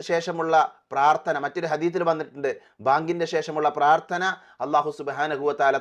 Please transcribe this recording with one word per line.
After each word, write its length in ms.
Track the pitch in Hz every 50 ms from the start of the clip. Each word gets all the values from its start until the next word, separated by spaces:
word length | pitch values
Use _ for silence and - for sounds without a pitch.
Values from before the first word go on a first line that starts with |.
| - -
ശേഷമുള്ള 460 | 175 170 170 180 170 165 160 165 160 156 147 - - _ _ -
പ്രാർത്ഥന, 420 | 135 135 139 147 156 160 - 170 156 143 139
മറ്റൊരു 240 | 143 139 175 165 160
ഹദീസിൽ 300 | 151 151 160 170 165 180 175 170
വന്നിട്ടുണ്ട്, 400 | 165 156 151 123 - 143 139 135 117 - - _ _ - 104
ബാങ്കിന്റെ 400 | 131 135 156 165 160 175 170 170 160
ശേഷമുള്ള 360 | - 156 160 165 151 156 156 147 143 147
പ്രാർത്ഥന 460 | 143 147 156 160 - - 180 175 185 190 185 - - - _ - 123
അള്ളാഹു 260 | 143 151 147 143 151 147 -
സുബ്ഹാനഹു 460 | 147 139 135 139 147 151 147 135 143 147
വ 40 | 143 147
തആല 160 | 143 139 135 135